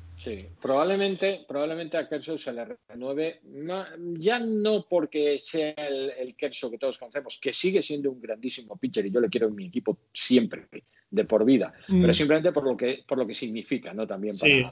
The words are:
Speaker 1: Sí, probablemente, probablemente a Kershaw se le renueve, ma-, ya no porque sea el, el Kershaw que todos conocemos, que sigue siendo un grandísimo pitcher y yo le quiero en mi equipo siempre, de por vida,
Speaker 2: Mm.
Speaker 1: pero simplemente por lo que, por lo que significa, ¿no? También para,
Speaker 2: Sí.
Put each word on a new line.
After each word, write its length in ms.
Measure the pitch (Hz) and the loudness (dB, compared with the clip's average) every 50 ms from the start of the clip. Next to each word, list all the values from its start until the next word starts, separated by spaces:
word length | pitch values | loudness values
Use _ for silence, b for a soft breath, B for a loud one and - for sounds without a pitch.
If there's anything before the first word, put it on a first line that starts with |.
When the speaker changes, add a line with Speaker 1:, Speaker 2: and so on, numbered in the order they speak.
| - - - | -20 -20 -18
Speaker 1:
Sí, 300 | - - 127 110 95 95 95 87 - - | -14 -10 -10 -10 -10 -12 -14 -14 -6 -2
probablemente, 840 | 127 131 139 156 180 196 196 196 196 190 170 190 196 196 170 - - | 0 2 2 2 2 2 2 0 0 0 0 0 0 0 -2 -6 -8
probablemente 480 | 131 139 147 160 160 165 170 151 170 | -4 -2 -2 -2 -2 -4 -6 -4 -4
a 120 | 165 147 - | -4 -4 -4
Kershaw 300 | 156 143 131 156 160 139 | -6 -6 -6 -6 -8 -8
se 140 | - 135 120 | -6 -8 -8
le 240 | 117 117 107 123 - _ - | -8 -8 -10 -12 -16 _ -18
renueve, 520 | - 120 123 135 139 147 160 165 165 - _ - 139 | -14 -10 -8 -6 -4 -4 -4 -4 -6 -8 _ -18 -16
ma-, 320 | 139 151 170 185 190 185 156 160 165 175 175 170 | -12 -10 -8 -8 -8 -8 -10 -12 -12 -10 -10 -8
ya 240 | 160 156 202 240 240 | -2 0 0 0 2
no 480 | 233 226 220 214 208 214 214 202 - - | 0 0 0 2 2 2 2 2 0 0
porque 520 | 180 175 151 143 - 151 147 147 143 135 | 0 2 2 0 0 0 2 2 2 0
sea 320 | - - - 160 151 151 151 | -2 -4 -2 -2 -2 -2 -2
el, 380 | 151 147 143 139 135 135 139 | -4 -4 -4 -2 -2 -4 -4
el 260 | 127 127 127 127 117 | -4 -6 -8 -8 -6
Kershaw 340 | - 151 139 127 - - 120 | -6 -6 -6 -4 -6 -6 -6
que 80 | 117 113 | -4 -4
todos 180 | 139 131 120 - | -2 -4 -4 -4
conocemos, 420 | 127 117 - 147 131 120 - - - | -8 -10 -8 -8 -8 -8 -10 -6 -4
que 100 | 135 120 | -4 -2
sigue 300 | - - 185 190 190 143 | 0 2 2 2 2 2
siendo 300 | - 151 147 139 139 127 | 0 -4 -4 -2 -4 -4
un 80 | 127 | -4
grandísimo 560 | 113 117 110 110 120 127 - 131 117 104 104 | -6 -8 -6 -6 -6 -8 -8 -8 -12 -14 -8
pitcher 280 | - - 127 - 113 98 | -6 -6 -2 -2 -2 -2
y 40 | 98 | 2
yo 80 | 95 120 | 2 2
le 100 | 120 101 | 2 2
quiero 200 | - 117 113 107 | 2 2 0 0
en 80 | 107 | 0
mi 100 | 101 95 | -2 -8
equipo 320 | 90 - 123 - 110 98 - _ _ - | -8 -6 -4 -2 -2 -4 -4 _ _ -10
siempre, 560 | - - - - - 113 - - - - _ - - - _ _ _ _ _ | -6 0 4 6 6 6 4 0 -8 -14 _ -16 -18 -18 _ _ _ _ _
de 140 | - 107 107 | 0 0 2
por 200 | - 110 104 110 | 4 4 4 6
vida, 300 | 123 135 113 92 90 - b b b | 6 6 6 4 0 -6 b b b
Speaker 2:
Mm. 140 | 190 185 180 | 4 6 6
Speaker 1:
pero 120 | 170 160 | 6 6
simplemente 380 | - 151 139 156 160 156 180 - | 6 4 4 4 4 4 2 2
por 120 | 147 135 | 2 2
lo 120 | 131 123 | 0 0
que, 260 | 101 123 123 131 - - | 0 0 0 -2 -2 -4
por 140 | - 139 131 | -4 -2 -2
lo 80 | 123 | -2
que 80 | 104 120 | -2 -4
significa, 580 | - 131 117 107 113 101 - 135 120 - 92 92 | -6 -6 -6 -6 -8 -6 -4 -4 -4 -4 -6 -6
¿no? 140 | 104 110 | -6 -6
También 320 | - 104 95 101 107 104 95 | -4 -4 -4 -4 -6 -2 2
para, 140 | - 147 139 | 4 6 6
Speaker 2:
Sí. 120 | 131 127 127 | 6 4 0